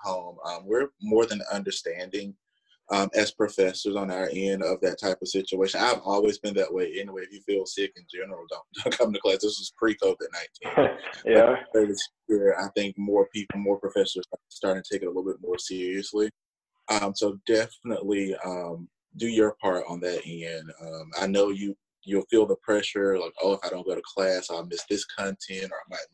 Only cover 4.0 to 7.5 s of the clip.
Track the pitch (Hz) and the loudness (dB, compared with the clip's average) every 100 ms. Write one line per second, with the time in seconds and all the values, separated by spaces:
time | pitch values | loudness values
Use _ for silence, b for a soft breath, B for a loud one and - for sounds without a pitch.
4 | 95 92 87 90 98 98 92 92 92 90 | -2 -2 -2 -2 -2 0 0 0 0 0
5 | 98 92 95 98 95 95 95 92 120 113 | -2 -2 -2 -2 -2 0 0 2 2 2
6 | 95 101 104 101 104 98 90 92 87 92 | 2 2 2 0 -2 0 0 0 -2 -4
7 | 101 95 95 101 - | -8 -10 -12 -10 -2